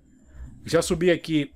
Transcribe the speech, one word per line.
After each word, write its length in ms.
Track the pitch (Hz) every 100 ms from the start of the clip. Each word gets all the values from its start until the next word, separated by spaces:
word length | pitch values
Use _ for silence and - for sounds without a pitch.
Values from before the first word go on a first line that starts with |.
| _ _ _ - - -
já 200 | - 160
subi 260 | - 170 180
aqui 420 | 165 - 151 143